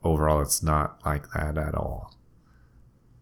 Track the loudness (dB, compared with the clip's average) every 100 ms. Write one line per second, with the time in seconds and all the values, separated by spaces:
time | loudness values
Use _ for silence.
0 | 0 4 4 2 2 0 2 2 0 -4
1 | -4 -4 -4 -4 -2 -2 -2 -4 -4 -6
2 | -12 -20 -20 -20 _ -20 -20 -20 -20 _
3 | _ -20